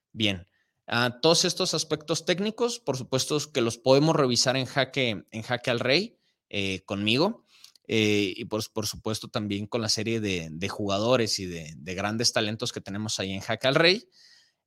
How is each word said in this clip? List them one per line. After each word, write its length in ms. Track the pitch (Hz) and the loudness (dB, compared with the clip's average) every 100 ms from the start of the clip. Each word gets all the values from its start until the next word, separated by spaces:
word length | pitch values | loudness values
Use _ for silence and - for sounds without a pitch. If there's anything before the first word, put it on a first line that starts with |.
| _ | _
Bien, 360 | 107 107 92 87 _ _ _ - | -2 -2 -2 -10 _ _ _ -4
ah, 320 | 113 123 120 | 0 0 2
todos 240 | 160 170 | 4 4
estos 300 | 180 - 185 | 2 -2 -2
aspectos 500 | 156 - 151 - 160 | -2 -4 -6 -2 -4
técnicos, 540 | - 175 214 214 240 233 | 0 -2 -2 -2 -4 -4
por 160 | - 127 | -4 -6
supuesto 420 | 113 131 - 151 - | -2 -2 0 -2 -2
que 80 | 135 | 0
los 160 | 113 113 | 0 0
podemos 400 | 131 139 156 151 | 6 6 6 4
revisar 400 | 131 117 131 131 | 4 4 2 0
en 80 | |
Jaque, 640 | 127 143 131 139 123 101 - | 0 0 0 0 0 -2 -6
en 120 | 110 | -12
Jaque 280 | 110 123 - | -4 -4 0
al 100 | 120 | 0
Rey, 360 | 120 151 233 - _ _ _ | 2 2 0 -8 _ _ _
eh, 340 | 101 98 92 | -4 -2 -4
conmigo, 600 | - 101 104 123 190 233 _ _ - _ - | -4 -2 2 4 2 0 _ _ -20 _ -2
eh, 460 | 110 107 104 98 90 | 2 4 4 0 -4
y 80 | 110 | -6
por, 220 | 110 - | -6 -4
por 140 | 110 98 | -6 -6
supuesto 420 | - 107 110 110 | -6 -6 -6 -6
también 380 | 120 104 101 104 | -6 -4 -4 -4
con 160 | 117 | -4
la 60 | 107 | -2
serie 320 | - 107 113 | -2 -2 -2
de, 280 | 107 90 80 | -2 -2 -4
de 180 | 80 95 | -6 -6
jugadores 720 | - 101 98 113 123 107 - | -4 -2 0 4 4 2 -2
y 80 | 92 | -4
de, 280 | 85 80 78 | -8 -10 -12
de 180 | 78 | -8
grandes 380 | 90 101 113 117 | -4 -4 0 0
talentos 400 | 120 107 110 120 | 0 -2 -4 -6
que 80 | 107 | -8
tenemos 400 | - 101 110 - | -8 -8 -6 -4
ahí 120 | 95 | -4
en 80 | 95 | -6
Jaque 280 | - 113 131 | -4 0 2
al 80 | 143 | 4
Rey. 320 | 165 208 - _ - _ _ _ | 4 4 -2 _ -20 _ _ _